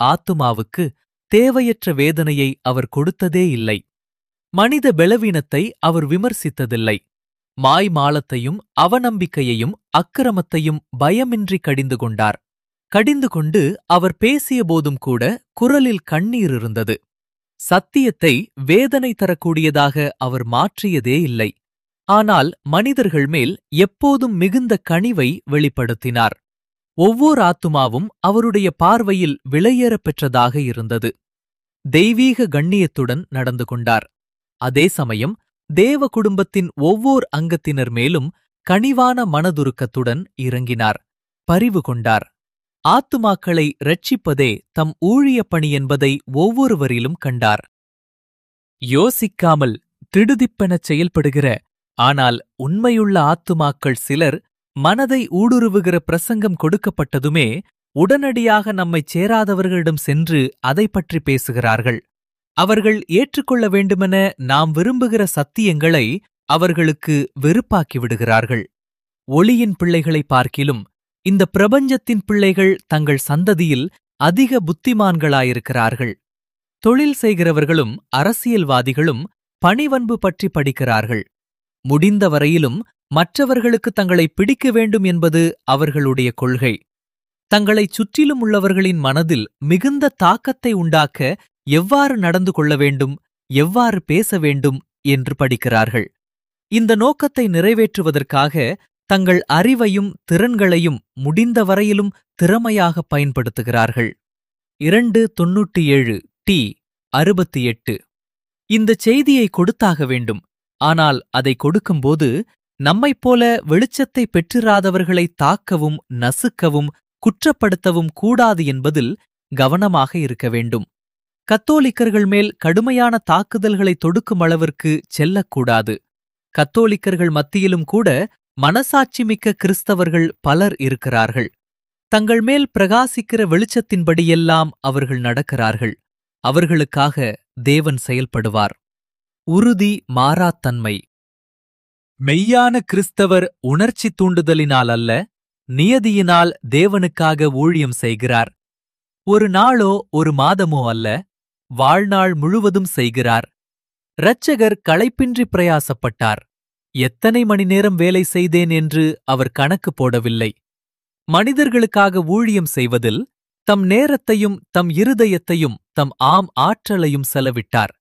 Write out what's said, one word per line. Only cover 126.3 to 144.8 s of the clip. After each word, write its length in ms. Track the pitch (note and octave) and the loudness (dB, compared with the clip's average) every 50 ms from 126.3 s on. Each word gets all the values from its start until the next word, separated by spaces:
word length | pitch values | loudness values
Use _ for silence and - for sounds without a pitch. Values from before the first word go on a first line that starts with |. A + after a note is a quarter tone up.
| _ _ _ _ - | _ _ _ _ -2
கத்தோலிக்கர்கள் 760 | D#3 D3+ - - A3+ A3+ A3 G#3 - - G3+ F#3 E3 F3+ E3+ | -2 -2 0 2 2 2 2 0 0 -2 -4 -2 0 0 0
மத்தியிலும் 540 | D3+ D3 C#3+ _ - G3+ F#3+ F#3+ F3+ E3+ D3+ | 0 0 -4 _ -2 0 0 0 0 0 -2
கூட 440 | - - A3 A3+ F3+ B2+ C3+ G3 - _ _ _ _ _ - | 0 0 0 2 2 0 0 -2 -6 _ _ _ _ _ -2
மனசாட்சிமிக்க 920 | C3+ D3 F3+ A#3+ C4+ - - C#4 C4 C4 - - A#3+ G#3+ A3 - - G#3+ G3 | 0 0 2 0 -2 0 2 0 0 0 -2 -6 -2 -2 -2 -2 -2 -4 -4
கிறிஸ்தவர்கள் 760 | - - F3+ G3 - - - G3+ F3+ F3+ E3+ D#3+ E3+ E3 E3 - _ | 0 0 -2 -2 -2 -2 -4 0 0 0 0 2 0 0 0 -2 _
பலர் 340 | - D3 C#3+ E3+ G3+ G3+ - - | -2 0 2 2 2 0 0 -2
இருக்கிறார்கள். 680 | C3+ C3 C3 - - C3 B2 A2+ A2+ A2 A2 B2+ A2 - _ _ _ _ _ _ _ _ _ _ _ - | -4 -4 -4 -4 -4 -2 0 0 0 0 0 -4 -6 -6 _ _ _ _ _ _ _ _ _ _ _ -2
தங்கள் 320 | G#3+ G#3+ G#3+ G#3+ A#3 A#3 | -2 0 2 2 2 2
மேல் 300 | A3 A#3+ C#4 C#4+ C#4 - - G#3 | 2 2 2 0 0 -2 0 -2
பிரகாசிக்கிற 640 | G3 F#3 G#3+ A#3+ C4 B3 - B3 G#3+ - A#3 A3 G#3+ | 0 2 2 2 2 0 -2 -8 -8 -4 -2 -2 0
வெளிச்சத்தின்படியெல்லாம் 1300 | E3+ F#3 F3+ A3+ - - A#3+ A3 - G#3+ F3+ E3+ E3 E3 E3+ E3+ E3 E3 E3 E3 E3 D#3+ D#3+ D#3+ D#3 - _ | 2 2 0 0 0 -2 -4 -2 -2 -2 -2 0 0 0 2 2 2 2 2 2 2 2 2 0 -2 -6 _
அவர்கள் 400 | - C3+ C3 C#3 C3+ B2+ C3+ B2+ | -6 -4 -2 -2 -2 -4 -4 -4
நடக்கிறார்கள். 760 | B2 A#2+ A#2+ C3+ C#3+ - C#3+ A#2+ A2+ A2 A2+ G#2 A#2+ A2 - _ _ _ _ _ _ _ _ _ - | -4 -2 -2 -4 -4 -4 -4 -2 -2 -2 -2 -2 -4 -6 -8 _ _ _ _ _ _ _ _ _ -6
அவர்களுக்காக 920 | A#2+ C3+ E3+ F3 D3+ E3+ D#3 D3 - - C#3+ C#3 D3 - D3+ C3 A2 G#2 - _ _ _ B2+ A#2 | -2 0 0 2 2 2 0 0 -2 0 0 0 0 0 -2 -4 -4 -6 -8 _ _ _ -4 0
தேவன் 340 | C#3 C#3+ D#3 D3+ D#3 C#3 B2 - | 2 2 2 2 0 -2 -4 -4
செயல்படுவார். 680 | - B2 B2+ C3 - - B2 A2 A2 G#2 A2 G#2 - - _ _ _ _ _ _ _ _ _ _ _ _ _ - | -4 -4 -4 -4 -4 -4 -4 -4 -2 0 0 0 0 -4 _ _ _ _ _ _ _ _ _ _ _ _ _ -6
உறுதி 560 | - E3 G3 A3+ A#3+ A#3 F#3 G3+ G#3 G#3 - _ | 0 2 4 4 4 2 2 0 0 -2 -4 _
மாறாத்தன்மை. 880 | - B2+ B2+ B2+ C#3+ D#3 F3+ F3+ F3 - _ - B2+ A#2+ A#2+ A2 G#2+ G#2 F#2+ - _ _ _ _ _ _ _ _ _ _ _ _ _ _ _ _ _ _ _ _ _ _ - | -6 -2 0 2 2 2 2 2 0 -2 _ -6 -6 -4 -4 -4 -6 -6 -6 -10 _ _ _ _ _ _ _ _ _ _ _ _ _ _ _ _ _ _ _ _ _ _ -6
மெய்யான 580 | C3+ C#3 D3 F3 G3 A3+ B3 B3 B3 B3 A#3+ B3 | -2 0 0 0 2 2 4 4 4 4 2 0
கிறிஸ்தவர் 760 | - - - F#3+ F#3+ - _ - G3 F3+ F#3+ F#3 F3+ - _ _ | -4 -2 -2 -2 -2 -2 _ 0 2 4 4 2 2 0 _ _
உணர்ச்சி 500 | - B2+ C#3 E3 G#3+ A#3 - - - A3 - - F#3+ | -4 -2 0 0 0 0 -2 -2 -6 -6 -2 0 0
தூண்டுதலினால் 640 | F#3 F3+ F3 D#3+ D#3 D#3+ D#3 D3+ C#3+ C#3 B2+ | 2 2 0 2 2 2 0 2 2 2 2